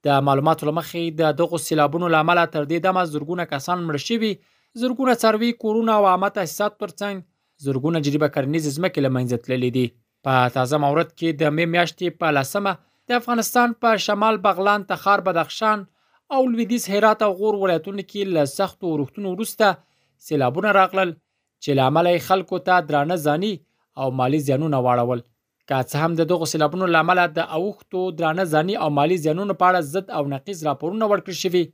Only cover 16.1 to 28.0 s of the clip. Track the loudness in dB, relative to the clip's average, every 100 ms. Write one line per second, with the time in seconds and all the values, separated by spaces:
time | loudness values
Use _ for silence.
16.1 | _ _ 0 0 0 -2 -2 -2 2 2
17.1 | 4 0 0 -2 0 0 0 -2 -10 -10
18.1 | -6 -2 0 0 0 -4 -2 -4 -2 -4
19.1 | -6 -8 -6 -8 2 2 2 _ _ _
20.1 | _ -4 0 0 0 2 4 4 2 -2
21.1 | -4 _ _ _ _ -2 2 4 4 2
22.1 | 2 0 -2 0 -6 2 2 2 0 0
23.1 | 0 0 0 -2 -6 _ _ _ -6 -4
24.1 | 0 0 0 0 0 0 0 2 2 2
25.1 | -2 -8 _ _ _ _ -4 -2 -2 0
26.1 | 0 0 0 -2 0 0 0 0 2 4
27.1 | 2 2 -2 -4 -4 -4 -8 _ -6